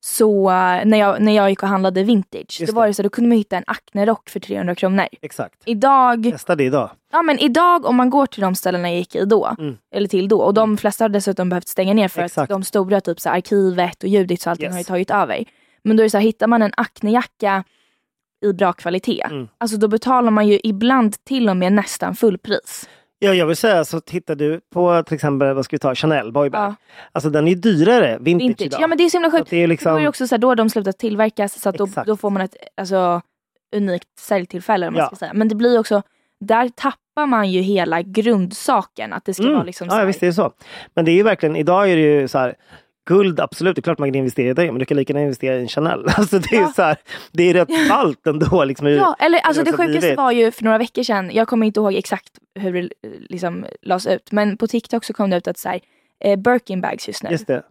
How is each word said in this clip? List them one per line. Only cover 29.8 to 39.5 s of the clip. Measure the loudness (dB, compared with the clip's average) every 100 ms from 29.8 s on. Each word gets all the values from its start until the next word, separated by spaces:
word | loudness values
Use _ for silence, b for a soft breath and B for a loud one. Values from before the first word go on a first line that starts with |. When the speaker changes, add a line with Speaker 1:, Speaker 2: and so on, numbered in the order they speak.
| 0
Speaker 1:
Då | 2
är |
det | 0
också | -2 -2
så |
här, | 0
då | 2
har |
de | 2 2
slutat | 0 -4 -4
tillverkas | -6 0 -2 0 -6 -4
så | -6
att | -2
då, |
Speaker 2:
Exakt. | -4 -4 -4
Speaker 1:
då | -2
får | -2
man | -2
ett, | -4 -10 -18 -12
alltså, | -2 0 2 0 -6 _ _ _ _ -4
unikt | -2 -4 -8 _
säljtillfälle, | -4 -2 -2 -10 -2 -2 0
om |
man | -2
Speaker 2:
Ja. | -2
Speaker 1:
ska | -4
säga. | -6
Men | -2 0
det |
blir | 2 2 2
också, | 2 -2 -2 _ _ _
där | 0 0 0
tappar | -2 -6 -6 _ -4 0
man | 0 2
ju | 0
hela | 0 0 0 -2
grundsaken, | -2 -2 2 2 0 -4 0 0 -2 -12 -10
att | -8
det | -8
ska | -2
Speaker 2:
Mm. | 0